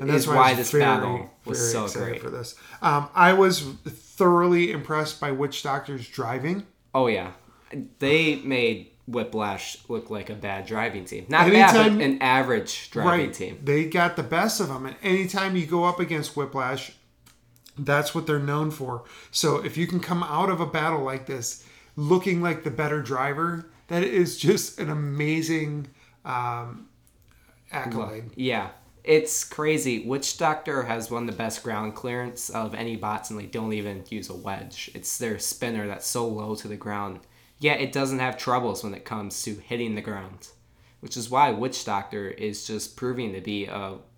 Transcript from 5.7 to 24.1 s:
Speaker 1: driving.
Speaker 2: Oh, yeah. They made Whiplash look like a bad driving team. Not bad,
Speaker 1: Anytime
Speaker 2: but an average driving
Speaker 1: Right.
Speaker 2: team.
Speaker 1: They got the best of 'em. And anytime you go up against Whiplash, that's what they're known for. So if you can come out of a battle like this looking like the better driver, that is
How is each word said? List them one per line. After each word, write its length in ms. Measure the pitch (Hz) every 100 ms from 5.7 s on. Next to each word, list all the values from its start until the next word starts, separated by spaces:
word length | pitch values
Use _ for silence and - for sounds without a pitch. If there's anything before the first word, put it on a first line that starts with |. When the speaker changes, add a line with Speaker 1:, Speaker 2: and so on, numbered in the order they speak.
| 139 - 135 113
Speaker 1:
driving. 580 | - 117 127 143 196 - _ _ 135
Speaker 2:
Oh, 120 | 123
yeah. 260 | 101 92 - - _ - 143 - -
They 380 | 139 156 160 139
made 560 | 131 127 117 104 - _ -
Whiplash 720 | 120 113 110 104 95 - - -
look 200 | 95 -
like 220 | 107 95
a 40 | 107
bad 300 | 101 98 95
driving 380 | 110 113 101 90
team. 220 | 104 92
Not 220 | 156 175
bad, 40 | 208 196 226
Speaker 1:
Anytime 220 | 220 208
Speaker 2:
but 60 | 139
an 180 | 135
average 680 | 131 131 127 113 - - -
driving 360 | 120 147 175 -
Speaker 1:
Right. 80 | -
Speaker 2:
team. 240 | 92 -
Speaker 1:
They 220 | 139 147 160
got 320 | 175 175 175
the 60 |
best 360 | 123 160 220 214
of 100 | 165
'em. 160 | 131 131
And 100 | -
anytime 520 | 202 185 185 196 190 185
you 120 | 156
go 180 | 175 175
up 160 | 180
against 340 | 170 160 151 147
Whiplash, 580 | 139 139 127 131 - - _ _ _ _ _ _ - -
that's 360 | 139 143 147 170
what 120 | 156
they're 120 | 147
known 320 | 143 147 156
for. 340 | 151 127 120 - - -
So 280 | - 151 143 -
if 120 | 151
you 100 | 170
can 140 | 175
come 220 | 175 175
out 260 | 170 151 190
of 100 | 170
a 60 | 165
battle 360 | 165 156 156
like 240 | 131 135 131
this 380 | 135 117 - - - - -
looking 460 | 147 180 190 175
like 220 | 170 160 151
the 60 |
better 320 | 120 151 151
driver, 680 | 123 131 139 143 170 170 - _ -
that 140 | 170
is 340 | 196